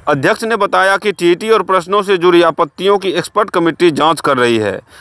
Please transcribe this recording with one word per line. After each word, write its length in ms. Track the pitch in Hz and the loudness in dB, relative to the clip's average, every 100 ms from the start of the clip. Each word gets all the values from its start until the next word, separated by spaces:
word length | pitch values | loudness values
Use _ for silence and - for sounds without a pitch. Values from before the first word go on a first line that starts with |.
| - | -4
अध्यक्ष 360 | 147 147 214 | -2 0 -2
ने 120 | 220 226 | -2 -2
बताया 400 | 196 185 190 196 | -2 0 0 0
कि 160 | 208 | -2
टीईटी 380 | 190 175 175 220 | -2 0 0 0
और 120 | 220 | 0
प्रश्नों 400 | 175 185 170 202 | 0 -2 -2 -2
से 140 | 190 190 | 0 0
जुड़ी 260 | 175 170 | 4 4
आपत्तियों 540 | 170 160 165 - 185 202 | 4 0 -4 -2 0 0
की 120 | 190 | -2
एक्सपर्ट 400 | 160 156 - 214 | -6 -4 -4 -2
कमेटी 400 | 185 170 156 175 | -2 -2 2 0
जांच 300 | 143 151 160 | 2 0 0
कर 160 | - 131 | -2 0
रही 220 | 120 113 | 2 0
है, 220 | 107 92 - - | -2 -6 -12 -20